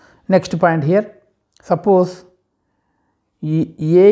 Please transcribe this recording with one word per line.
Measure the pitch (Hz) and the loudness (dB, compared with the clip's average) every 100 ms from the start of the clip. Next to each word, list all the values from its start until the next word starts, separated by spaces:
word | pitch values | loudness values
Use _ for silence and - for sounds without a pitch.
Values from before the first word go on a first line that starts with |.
| _ _ - | _ _ -2
Next | 185 - 165 | -2 -2 -2
point | 175 160 143 | -2 0 -2
here, | 196 214 - _ _ _ _ - | -2 -4 -10 _ _ _ _ -8
suppose | 180 208 185 180 - - _ _ _ _ _ _ _ _ _ _ _ 156 156 | -4 0 0 0 -6 -20 _ _ _ _ _ _ _ _ _ _ _ -6 -4
ఈ | - - 156 175 | -4 -6 0 4
A | 196 | 4